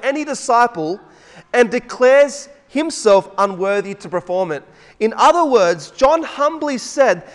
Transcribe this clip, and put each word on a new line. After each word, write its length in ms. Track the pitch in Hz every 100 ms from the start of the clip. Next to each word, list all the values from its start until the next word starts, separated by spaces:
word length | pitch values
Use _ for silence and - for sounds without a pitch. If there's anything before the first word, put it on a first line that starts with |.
any 240 | 254 285 294
disciple 760 | 269 - 233 240 185 156 196 - _ _ - _
and 160 | 240 233
declares 800 | - - - 254 269 285 - - - _
himself 640 | 269 320 - 214 196 185 -
unworthy 560 | 196 185 190 202 196
to 160 | 196 170
perform 420 | 175 175 180 180
it. 100 | 143 - _ _ -
In 140 | 220 -
other 280 | 269 339
words, 460 | 320 240 175 175 143
John 320 | - 262 330
humbly 540 | 311 - 294 320 294 254
said 520 | - - 254 175 -